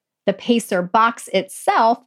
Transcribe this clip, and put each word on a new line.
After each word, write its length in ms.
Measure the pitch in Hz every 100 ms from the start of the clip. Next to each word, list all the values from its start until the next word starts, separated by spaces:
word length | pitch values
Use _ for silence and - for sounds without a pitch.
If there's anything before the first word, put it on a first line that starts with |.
| _ _ -
The 80 |
pacer 480 | 190 - 240 - 190
box 460 | 180 226 226 240 -
itself 680 | 190 185 - - 392 226 247